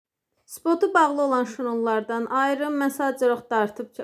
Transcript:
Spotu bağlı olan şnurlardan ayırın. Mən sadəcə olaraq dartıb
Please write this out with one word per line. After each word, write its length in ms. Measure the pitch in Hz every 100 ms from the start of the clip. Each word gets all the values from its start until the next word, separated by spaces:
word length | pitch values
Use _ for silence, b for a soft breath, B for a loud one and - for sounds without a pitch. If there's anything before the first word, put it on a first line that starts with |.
| _ _ _ _
Spotu 480 | - - 330 339 392
bağlı 280 | 359 302 285
olan 220 | 285 254
şnurlardan 840 | 233 226 240 233 226 220 214 233 233
ayırın. 460 | 262 277 277 294 294
Mən 140 | 277
sadəcə 300 | 277 277 254
olaraq 240 | 247 240 -
dartıb 380 | 226 208 226 214 -